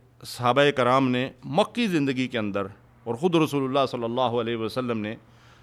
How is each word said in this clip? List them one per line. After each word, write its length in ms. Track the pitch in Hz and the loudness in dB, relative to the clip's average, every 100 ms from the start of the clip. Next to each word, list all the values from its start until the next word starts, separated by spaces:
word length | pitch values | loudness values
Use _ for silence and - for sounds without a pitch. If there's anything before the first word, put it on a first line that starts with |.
| _ _ 120 | _ _ -16
صحابہ 460 | - 123 127 143 | -2 2 4 4
کرام 380 | 139 123 131 131 | 4 4 4 2
نے 200 | 123 131 - | 0 -4 -8
مکی 440 | 139 151 214 233 233 | -4 -2 0 0 0
زندگی 400 | 170 143 127 123 | 0 0 -2 -2
کے 100 | 120 | -2
اندر 300 | 104 98 98 - _ _ | -2 -4 -6 -10 _ _
اور 120 | 113 117 | -8 -2
خود 200 | 175 165 | 2 2
رسول 280 | 147 143 | 2 0
اللہ 220 | 131 139 131 | 0 0 0
صلی 120 | 123 | -2
اللہ 180 | 117 123 | -4 0
علیہ 340 | 127 120 113 117 | 0 0 -2 -2
وسلم 440 | 110 131 127 113 | -4 -4 -4 -4
نے 160 | 104 117 - - - - | -6 -10 -16 -20 -20 -20